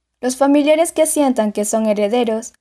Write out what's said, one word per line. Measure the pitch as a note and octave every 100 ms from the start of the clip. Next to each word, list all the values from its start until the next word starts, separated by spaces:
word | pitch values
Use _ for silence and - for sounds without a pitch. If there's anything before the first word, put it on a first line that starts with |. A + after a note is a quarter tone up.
| _ _
los | B3+ C4
familiares | C#4 D4 C#4+ D#4 E4+
que | - D#4
sientan | D4+ C#4 B3+ G#3+
que | G#3
son | G#3 A3+ A3
herederos | G#3 G3+ A#3+ A3+ A3 - _